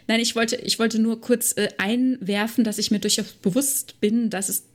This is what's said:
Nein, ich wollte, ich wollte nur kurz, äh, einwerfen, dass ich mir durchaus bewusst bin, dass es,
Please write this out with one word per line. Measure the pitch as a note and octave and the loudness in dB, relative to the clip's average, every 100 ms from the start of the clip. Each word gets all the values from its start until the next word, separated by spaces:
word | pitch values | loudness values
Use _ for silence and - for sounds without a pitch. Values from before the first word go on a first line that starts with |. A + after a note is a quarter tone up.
| - | -2
Nein, | A3+ | 0
ich | A3+ A#3 | 0 0
wollte, | A3+ - | -2 -2
ich | - - | -4 0
wollte | A3+ A3 | 0 2
nur | A3 A3+ | 0 0
kurz, | - A#3+ - - | 0 0 0 -2
äh, | G#3 - | -2 -2
einwerfen, | F#3+ A#3+ B3+ B3+ F#3 G3+ A3 - | -2 2 2 0 -2 -2 0 2
dass | A3 G#3 | 0 0
ich | G#3+ | 0
mir | G#3 | 0
durchaus | G#3 G#3+ G3+ | 2 0 -2
bewusst | - G3+ B3+ C#4+ - - - | -4 0 0 0 -2 -6 -2
bin, | G#3 A#3 A3+ | 0 2 0
dass | F#3 G3 | -2 -4
es, | F#3+ - | -6 -8